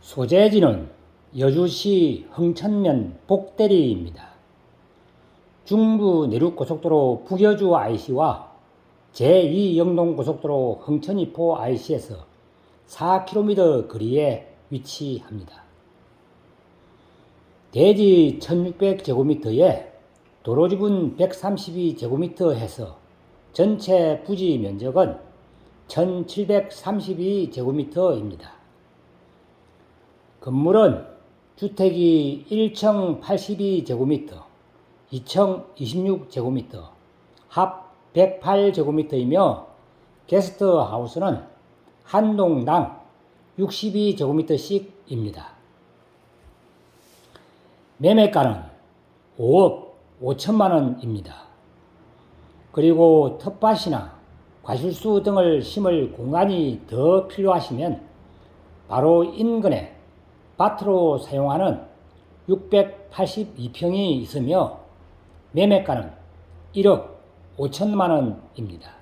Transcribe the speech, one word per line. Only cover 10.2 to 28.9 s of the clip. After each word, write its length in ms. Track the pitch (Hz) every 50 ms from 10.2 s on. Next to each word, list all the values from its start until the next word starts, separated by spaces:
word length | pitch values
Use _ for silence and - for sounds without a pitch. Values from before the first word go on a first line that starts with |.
| 123 139 151 - - 147 143 135 131 120 104 -
흥천이포 760 | - - 147 151 151 170 202 196 165 - - - 170 165 160
아이씨에서 600 | - 110 123 131 113 - - 156 123 - - 104 85 - _ _ _ _ _ _ _ _ _ _ _ _
사 400 | _ - - 156 175 185 190 185
킬로미터 640 | - - 214 208 214 208 185 185 165 147 123 107 -
거리에 580 | - 110 107 113 127 147 151 139 117 107 - - - _ _ _
위치합니다. 920 | 143 127 131 - - - 151 139 131 117 - - 107 104 92 85 - - - _ _ _ _ _ _ _ _ _ _ _ _ _ _ _ _ _ _ _ _ _ _ _ _ _ _ _ _ _ _ _ _ _ _ _ _ _ _ _ _ _
대지 680 | - 120 156 196 208 196 214 196 185 175 160 143 127 -
천육백 640 | - - 170 175 175 180 175 - 196 196 190 190 -
제곱미터에 840 | 147 127 127 135 151 147 - - 113 110 123 175 - 127 - - - - - _ _ _ _ _ _ _ _
도로지분 760 | _ 117 117 143 170 180 202 185 208 208 202 190 165 127 -
백삼십이 800 | - 175 190 - - - 202 202 - - - 165 180 175 165 -
제곱미터 560 | - - 117 127 139 175 175 170 - 185 165
해서 460 | 139 113 117 98 - - 113 92 80 - _ _ _ _ _ _ _ _ _ _ -
전체 680 | - 175 208 214 202 - 185 185 180 170 160 156 156 -
부지 320 | - 202 180 185 180 147 120
면적은 580 | 104 98 98 98 117 131 131 180 180 - - - - - - _ _ _ _ _ _ _ _ _ _ -
천칠백삼십이 1600 | - 151 175 185 180 180 165 - - 202 202 - 202 202 196 - - - - 185 214 208 170 190 190 160 175 190 202 202 175 139
제곱미터입니다. 1120 | - 131 123 127 135 151 139 143 - 175 185 180 147 110 104 104 90 82 - - - _ _ _ _ _ _ _